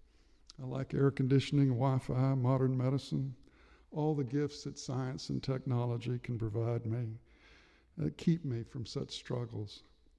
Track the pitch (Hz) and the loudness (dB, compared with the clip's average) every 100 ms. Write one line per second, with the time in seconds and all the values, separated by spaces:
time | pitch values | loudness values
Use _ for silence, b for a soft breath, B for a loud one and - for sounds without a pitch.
0 | b b b b b - 127 131 131 139 | b b b b b -12 -6 -6 -2 4
1 | 139 139 131 135 - 143 139 117 135 131 | 4 4 4 4 6 4 4 4 2 2
2 | - 127 135 135 123 131 131 131 127 139 | 0 2 4 4 4 4 4 2 2 0
3 | - 147 135 - b b b b b 156 | 0 -2 -2 -8 b b b b b -2
4 | 151 147 120 143 143 - 139 139 - 127 | 0 0 0 0 0 -4 -10 -10 -6 -4
5 | 131 147 - 135 - 127 - 120 120 120 | -4 -6 -4 -4 -2 -2 0 0 0 -2
6 | 123 123 - 117 110 113 113 117 117 117 | -2 -4 -4 -4 -2 -2 0 0 -2 -2
7 | 113 113 b b b b b b b - | -4 -8 b b b b b b b -4
8 | 147 - 175 170 139 117 113 131 113 139 | -4 0 2 2 0 -4 -6 -8 -6 -6
9 | 131 - - 123 117 113 104 - - _ | -6 -8 -6 -6 -4 -8 -10 -12 -20 _
10 | - | -20